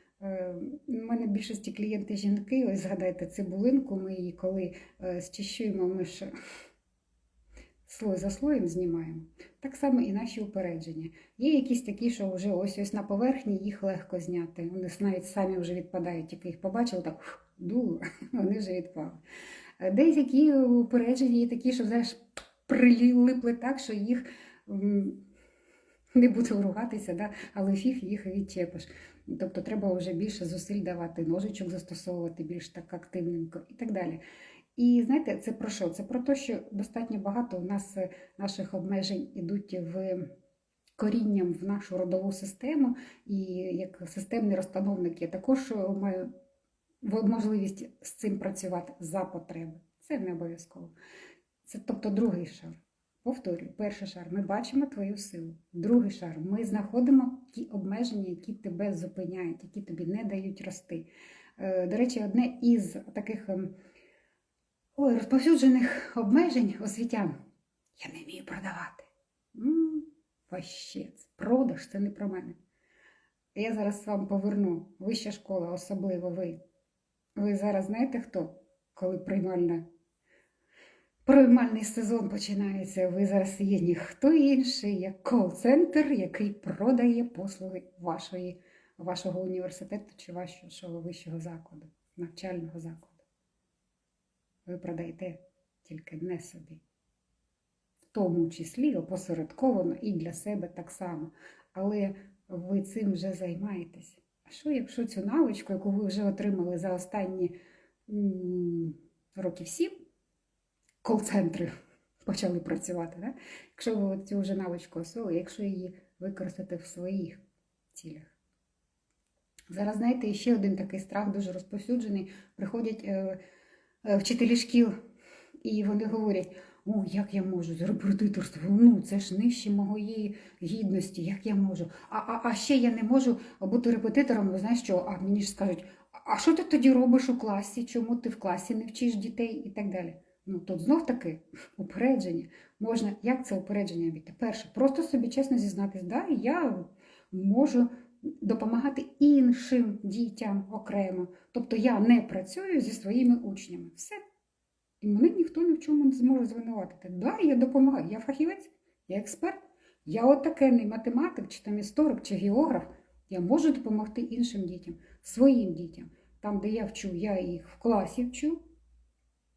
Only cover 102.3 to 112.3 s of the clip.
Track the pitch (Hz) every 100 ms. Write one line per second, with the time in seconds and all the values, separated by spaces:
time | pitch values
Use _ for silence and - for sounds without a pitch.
102.3 | _ - 180 180 196 - 226 202 170 190
103.3 | 175 180 170 202 185 165 - - _ _
104.3 | _ _ - 302 269 240 - - 196 202
105.3 | 285 262 202 - 185 202 196 202 196 202
106.3 | 196 208 190 175 175 185 180 - 214 185
107.3 | 185 175 - - _ _ _ - 208 202
108.3 | 185 180 180 175 170 165 - _ _ _
109.3 | 190 185 - - - 349 - - _ _
110.3 | _ _ _ _ _ _ _ - 214 -
111.3 | 202 165 165 170 - _ _ _ _ -